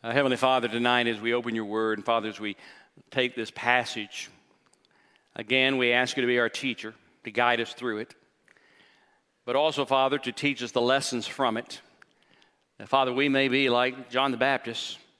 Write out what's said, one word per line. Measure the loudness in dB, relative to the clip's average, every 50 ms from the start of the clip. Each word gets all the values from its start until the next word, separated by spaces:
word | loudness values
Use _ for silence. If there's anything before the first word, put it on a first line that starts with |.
| -4
Uh, | 0 2
Heavenly | 2 4 4 2 2
Father, | 4 4 4 4 2
tonight | 0 -2 0 2 2 4 4 2
as | 2 0 -2
we | -2 -2 -2
open | 0 -2 -2 -4
your | -4 -4
word, | -4 -2 -2 0 0 -2 -2
and | 0
Father, | 0 0 0 0 -4
as | -10 -8
we | -10 -10 -10 _ -16 -20 -20 -20 -20 _ _ -20 -20 _
take | -2 -2 -2 -2 -2
this | -6 -8 -8
passage, | -8 -6 0 2 2 2 2 -2 -6 -10 -10 -10 -10 -14 -14 -14 -16 _ _ _ _ _ _ _ _ _ _ _ _ _ _ _ _ _ _ _ _
again, | -14 -4 0 2 2 2 2 2
we | 2 2 2 2
ask | 2 0 0 -2
you | -2 0
to |
be | 0 2 2
our | 0 0
teacher, | -2 -4 -6 -6 -8 -8 -10 -16 -16 _ _ _ _ _ _
to | -8
guide | -2 0 2 2 2 0
us | -2 -6 -8
through | -8 -6 -6 -4 -6
it, | -8 -10 -14 _ _ _ _ _ _ _ _ _ _ _ _ _ _ _ _ _ _ _ _ _ _ _ _ _ _
but | -2 0
also, | 2 2 2 2 0 0
Father, | 2 2 4 4 4 2
to | 0 -4 -6 -8
teach | -2 -2 -2 -2 -2 -6
us | -4 0
the | 0
lessons | 2 4 2 2 2 -2 -4 -4 -6
from | -6 -4 0 0 0 0 -2
it. | -6 -10 -16 -20 -20 _ _ _ -20 _ _ _ _ _ _ _ _ _ _ _ _ _ _ _
That, | -8 0
Father, | 2 2 2 2 2
we | 0 2 2
may | 4 2 2 2
be | 2 2 2 4
like | 4 4 2 2 -2 -6 -14 -4
John | -2 0 0 0
the | 2 2
Baptist | 2 2 2 0 -2 -6 -10 -8 -10 -10 -12 -16 -20 _ _